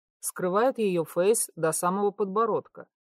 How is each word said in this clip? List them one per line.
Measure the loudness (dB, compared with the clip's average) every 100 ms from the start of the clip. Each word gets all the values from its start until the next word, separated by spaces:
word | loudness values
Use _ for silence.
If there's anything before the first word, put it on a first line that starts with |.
| _ _
скрывает | -12 -4 0 2 2 2
ее | 0 0
фейс | -2 0 2 2 -2 -2
до | -2
самого | 0 -2 0 -2
подбородка. | -2 -2 0 0 -2 -6 -16 -20 _ _